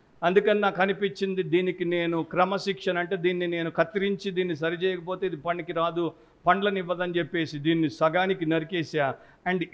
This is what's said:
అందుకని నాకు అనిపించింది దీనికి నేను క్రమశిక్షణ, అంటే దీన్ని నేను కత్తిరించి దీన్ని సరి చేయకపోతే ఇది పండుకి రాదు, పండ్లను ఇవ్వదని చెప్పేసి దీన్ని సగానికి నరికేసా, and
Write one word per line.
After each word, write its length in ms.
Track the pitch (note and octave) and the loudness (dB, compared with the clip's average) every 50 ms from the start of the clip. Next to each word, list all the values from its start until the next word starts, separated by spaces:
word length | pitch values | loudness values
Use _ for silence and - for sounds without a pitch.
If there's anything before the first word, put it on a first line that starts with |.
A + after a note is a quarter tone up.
| _ _ _ - | _ _ _ -2
అందుకని 380 | E3+ F3 F#3+ G3+ G3+ G#3+ G#3 G#3 | 0 4 4 6 6 6 4 4
నాకు 220 | G3+ G3 E3 E3 | 4 2 2 2
అనిపించింది 600 | F#3+ G3 F#3+ F3 G3+ G3 G3 - G3 F#3+ F#3+ F#3 | 2 2 2 0 -2 -4 -2 -2 -4 -2 -2 -2
దీనికి 420 | F3+ D#3 D#3 F3+ F#3 F3+ F3 F3+ F3 | -2 2 2 2 2 2 -2 -2 -2
నేను 380 | E3+ F3 F3 E3+ E3+ E3+ E3 | 0 0 0 0 0 0 -2
క్రమశిక్షణ, 760 | D#3 - - E3+ F#3 F#3+ G3+ F#3+ - G3 F#3+ - - G3 F3 F3 | -2 -2 2 2 2 2 2 -2 -2 -4 -4 -2 -2 -2 0 0
అంటే 180 | F3 E3+ G3 | -2 -2 -2
దీన్ని 300 | F#3 E3 F#3 F3+ F3+ F3+ | 0 0 0 0 0 -2
నేను 240 | E3+ E3+ E3+ E3 E3 | -2 -2 -2 -2 -2
కత్తిరించి 600 | E3 - E3 E3 - G3+ F#3+ G3+ G3+ - - G3 | 0 0 0 0 0 -2 0 0 -2 -2 -4 -4
దీన్ని 260 | F3+ F3+ F#3 F3+ E3+ | -2 -2 -2 -2 -2
సరి 200 | C#3 D#3+ E3 E3+ | -2 -2 -2 -2
చేయకపోతే 500 | E3+ F3+ F#3+ F#3 F3 E3 F3 F#3 E3+ C#3+ | 0 -2 -2 -2 -2 -4 -6 -6 -4 -2
ఇది 100 | F3+ E3+ | -4 -4
పండుకి 360 | D3+ C3 E3+ E3+ F3 D#3+ E3+ | -4 -4 -4 -4 -4 -4 -4
రాదు, 400 | E3+ E3 E3 E3+ E3+ F3 E3+ D#3 - - - _ _ _ - | -2 0 0 0 0 0 -2 -2 -4 -8 -20 _ _ _ 2
పండ్లను 320 | E3+ F3+ G3 G3 G#3 G3 F#3+ | 4 4 4 4 0 -2 -2
ఇవ్వదని 340 | F3+ F3+ F3+ F3 F3+ F3+ E3+ F3 | -2 -2 -2 -2 -2 -2 0 -2
చెప్పేసి 400 | E3+ - - E3+ D#3+ - D#3 D3 | -2 -2 -2 -2 -2 -2 -4 -2
దీన్ని 320 | C#3 D#3+ E3 E3 D#3+ D3 | 0 2 2 2 2 0
సగానికి 560 | - - D#3+ D#3+ D#3 F3+ F#3 F#3+ F#3+ F#3+ E3+ | 0 2 2 2 4 2 2 2 0 0 0
నరికేసా, 680 | D#3 E3 D#3+ D#3+ D3+ F#3+ E3+ D3+ - - D3+ C#3+ C3 B2+ - - - - _ - F3+ | 0 0 0 0 -2 -4 -4 -4 -2 0 0 0 0 -2 -4 -12 -20 -18 _ -4 -2
and 140 | F#3 F#3 - - | -2 -2 -2 -2